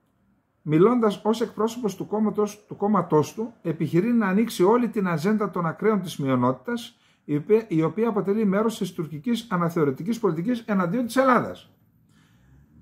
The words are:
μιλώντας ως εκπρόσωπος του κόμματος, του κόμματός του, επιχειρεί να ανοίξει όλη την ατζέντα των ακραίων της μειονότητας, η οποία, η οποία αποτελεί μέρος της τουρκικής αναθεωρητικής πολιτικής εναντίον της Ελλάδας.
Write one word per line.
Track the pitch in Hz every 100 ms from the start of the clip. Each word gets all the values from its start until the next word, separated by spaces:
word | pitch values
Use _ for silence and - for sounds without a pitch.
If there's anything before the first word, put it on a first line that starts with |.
| _ _ _ _ _ _
μιλώντας | 151 156 214 247 220 -
ως | 214 226
εκπρόσωπος | 226 - 220 240 208 190
του | 165
κόμματος, | 214 214 208 208 - -
του | -
κόμματός | 202 196 170 156 -
του, | - 233 -
επιχειρεί | 170 - 139 165 233
να | 233 196
ανοίξει | 196 226 -
όλη | 185 247 220
την | 208 185
ατζέντα | 160 190 214 202
των | 185 165
ακραίων | 156 208 208
της | 160 -
μειονότητας, | 135 127 123 - - 233 - _ _ _
η | - 147
οποία, | 180 220 220
η | 160
οποία | 160 214 233
αποτελεί | 202 185 214
μέρος | 202 196 220 220
της | 180
τουρκικής | - 156 151 240 233 -
αναθεωρητικής | 175 170 170 143 131 180 226
πολιτικής | 190 160 208 240
εναντίον | - 196 170 240 233
της | 254
Ελλάδας. | 269 226 98 - - _ _ _ _ _ _ _ _ - _ -